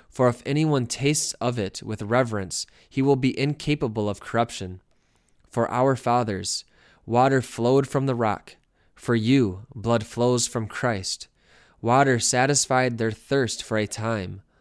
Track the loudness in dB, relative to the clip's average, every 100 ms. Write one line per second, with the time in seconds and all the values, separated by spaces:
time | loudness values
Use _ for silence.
0 | _ 2 2 2 -2 0 2 2 0 -2
1 | 0 0 -2 -4 -4 -2 -4 -6 -10 -8
2 | 0 0 2 -2 -4 -8 -10 _ _ -2
3 | 2 2 2 0 -2 -2 -2 -2 -2 -2
4 | -2 -4 -4 -2 -2 -4 -10 -12 _ _
5 | _ _ _ _ _ -2 -2 2 2 2
6 | 2 0 0 -4 -6 -8 -10 _ _ _
7 | -2 2 4 4 0 -2 2 4 2 -2
8 | -2 0 0 -2 -8 -20 _ _ _ _
9 | -2 0 4 4 2 -2 -12 -8 0 0
10 | -2 -2 0 2 -2 -4 -6 -4 -2 -2
11 | -6 -10 -12 _ _ _ _ _ 2 4
12 | 4 4 2 2 2 2 2 2 0 0
13 | -2 -4 -2 0 0 -4 -4 -2 -2 -4
14 | -4 -4 -6 -12 -18 _